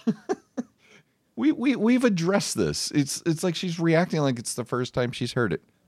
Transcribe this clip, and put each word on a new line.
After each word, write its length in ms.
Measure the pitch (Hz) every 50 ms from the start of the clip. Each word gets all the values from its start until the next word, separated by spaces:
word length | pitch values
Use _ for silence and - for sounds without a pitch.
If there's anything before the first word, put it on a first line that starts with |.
| -
<laughs> 1300 | 233 - - - - 392 - _ _ _ 269 247 - _ _ _ _ - - _ _ _ _ _ _ _
We, 160 | - 240 311
we, 240 | - - 233 285 247
we've 280 | 175 208 233 254 247 262
addressed 520 | 240 196 165 165 180 196 208 - - -
this. 340 | 120 90 73 73 - - -
It's, 320 | - 147 139 139 - - -
it's 180 | 170 160 151 -
like 120 | 185 165
she's 240 | - 190 180 165 175
reacting 400 | 165 165 160 160 185 - 175 156
like 160 | 143 135 123
it's 160 | 117 107 - -
the 100 | - 117
first 280 | - 131 123 127 - -
time 180 | 139 123 120
she's 220 | 120 - 123 120 -
heard 180 | 127 120 95
it. 120 | 78 - - _ _ _ _